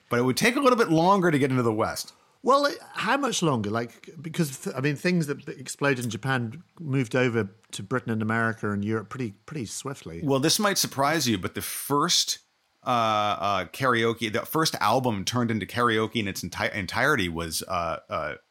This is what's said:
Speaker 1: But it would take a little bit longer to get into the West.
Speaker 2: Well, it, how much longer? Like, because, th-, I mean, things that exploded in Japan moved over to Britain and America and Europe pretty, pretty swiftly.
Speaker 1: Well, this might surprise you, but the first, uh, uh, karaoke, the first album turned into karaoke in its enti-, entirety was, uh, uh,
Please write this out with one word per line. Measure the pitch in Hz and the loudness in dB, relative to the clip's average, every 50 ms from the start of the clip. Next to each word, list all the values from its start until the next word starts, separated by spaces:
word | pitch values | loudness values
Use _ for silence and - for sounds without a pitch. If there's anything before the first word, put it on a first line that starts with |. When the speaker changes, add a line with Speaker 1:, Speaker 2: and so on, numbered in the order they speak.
| _ - | _ -2
Speaker 1:
But | 120 120 | 0 2
it | 123 | 2
would | 127 123 | 2 2
take | - 170 226 240 | 2 2 2 2
a | 294 | 4
little | 285 254 247 | 4 4 4
bit | 220 - - | 4 4 4
longer | 160 160 165 185 202 202 175 175 | 4 4 6 6 6 6 4 4
to | 156 135 | 4 4
get | 135 135 | 2 2
into | 131 127 120 | 2 2 2
the | 117 110 | 2 2
West. | 107 110 90 78 - - - - _ _ _ _ _ - | 2 0 0 -2 -4 -8 -12 -14 _ _ _ _ _ 2
Speaker 2:
Well, | - 262 277 285 | 4 4 4 4
it, | 285 330 - - - - | 2 -2 -4 -12 -12 -8
how | - - 202 247 | -4 -2 0 0
much | 277 285 240 214 - 180 | 0 0 0 0 0 2
longer? | 160 135 117 104 101 | 2 2 2 0 -2
Like, | 107 117 123 120 - - - - 135 - | -2 -2 -4 -6 -8 -16 -20 -20 -16 -14
because, | 135 170 156 165 170 143 135 - | -12 -6 -2 -2 -2 -2 -2 -8
th-, | - 196 139 | -8 -8 -4
I | 131 131 | -2 -2
mean, | 151 147 | -2 -2
things | 131 - 180 180 175 160 | 0 0 0 2 2 0
that | 139 143 127 - - | 0 -4 -6 -8 -14
exploded | - - 127 - - - 143 139 139 123 120 | -14 -14 -12 -12 -6 -2 0 2 2 2 0
in | 123 | -4
Japan | 104 117 - 135 135 127 120 110 117 165 - _ _ - | -4 -4 -2 0 0 0 -2 -4 -8 -12 -18 _ _ -12
moved | 170 143 131 139 127 110 - | -6 -2 0 0 0 2 2
over | 131 127 127 113 117 104 98 - _ _ _ | 2 2 2 2 0 0 -2 -4 _ _ _
to | - - 107 | -14 -12 -6
Britain | - 131 127 - 120 113 | -4 -4 -2 -2 -2 -2
and | 110 | -2
America | 110 107 113 117 113 113 110 - - 107 104 | 0 0 0 0 0 0 -2 -2 -4 -2 -2
and | 101 101 | -2 -2
Europe | 104 110 113 101 - | -2 -2 -2 -4 -6
pretty, | - 123 131 110 98 _ _ | -10 -8 -8 -8 -10 _ _
pretty | - 156 156 113 | -14 -10 -10 -10
swiftly. | 92 - - - 135 139 - - - 82 85 120 | -8 -10 -10 -10 -10 -10 -12 -12 -12 -10 -4 0
Speaker 1:
Well, | 135 139 135 | 2 2 4
this | 131 160 - - | 4 2 2 2
might | 214 202 190 | 2 2 2
surprise | - - 123 - 135 139 143 160 165 135 | 0 -2 -2 0 0 2 2 2 2 2
you, | 120 110 95 | 2 2 0
but | 87 - - | 0 -4 -6
the | 104 98 | -8 -8
first, | - - - - - 139 147 156 175 165 - - - - - _ _ _ _ _ _ _ _ - | -8 -8 -8 -4 0 0 2 2 2 2 0 0 0 -4 -8 _ _ _ _ _ _ _ _ -4
uh, | - | 0
uh, | 127 117 113 110 107 107 104 104 101 - - 101 101 95 92 | 2 2 2 2 2 2 2 0 0 0 0 0 0 0 -2
karaoke, | 85 - - 135 131 120 113 113 117 117 113 117 107 | -4 -6 -2 0 2 4 4 4 2 0 0 -2 -2
the | 101 113 - | -2 -2 -2
first | - - 156 160 160 - - - | -2 0 0 0 0 0 0 2
album | 104 113 135 131 123 110 98 90 | 2 2 4 2 0 0 -2 -2
turned | - - 123 120 113 | -2 -2 0 0 0
into | 117 107 95 | 0 -2 -4
karaoke | 87 - 117 120 120 110 110 110 107 - | -4 -2 0 2 2 2 2 0 0 -2
in | 123 104 98 | -2 -2 -4
its | 92 - - | -4 -6 -8
enti-, | 87 - - 104 117 - | -8 -4 -4 -4 -2 -2
entirety | 104 92 85 - 113 123 143 151 120 92 87 | -4 -6 -4 -2 0 2 2 2 2 0 -2
was, | 82 80 85 82 76 - - | -2 -4 -6 -6 -6 -6 -6
uh, | - 92 87 85 82 80 - - - | -4 -4 -2 -2 -2 -4 -6 -8 -8
uh, | 107 85 76 76 71 - _ _ | -6 -6 -4 -6 -8 -10 _ _